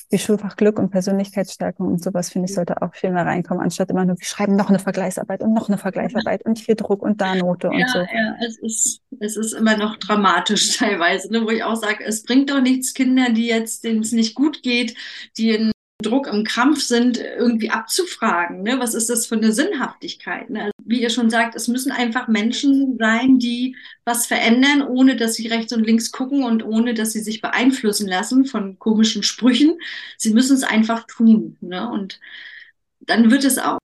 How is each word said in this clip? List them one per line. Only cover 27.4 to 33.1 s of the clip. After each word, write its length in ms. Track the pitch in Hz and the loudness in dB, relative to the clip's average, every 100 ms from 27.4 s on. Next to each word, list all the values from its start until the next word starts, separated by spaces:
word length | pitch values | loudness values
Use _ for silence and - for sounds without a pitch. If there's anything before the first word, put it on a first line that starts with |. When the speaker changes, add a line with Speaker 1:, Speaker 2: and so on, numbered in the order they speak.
Speaker 2:
beeinflussen 680 | - 202 254 262 208 202 196 | -4 2 2 2 0 0 -2
lassen 380 | 185 214 262 269 | -2 2 2 2
von 340 | 214 196 190 | 0 -6 -4
komischen 420 | 220 214 220 208 | 0 4 2 2
Sprüchen. 560 | - - 240 233 302 339 - - - - | -2 2 2 4 4 2 -8 -16 -16 -6
Sie 160 | 220 | 2
müssen 220 | 220 262 269 | 2 4 2
es 80 | |
einfach 420 | - 220 220 226 - | 2 2 2 0 -6
tun, 500 | - 226 214 - - | 2 6 6 2 -10
ne? 280 | 180 180 226 | -8 -6 -6
Und 300 | 208 190 - - - - - - _ _ _ | -6 -8 -14 -20 -20 -20 -20 -20 _ _ _
dann 300 | - | -2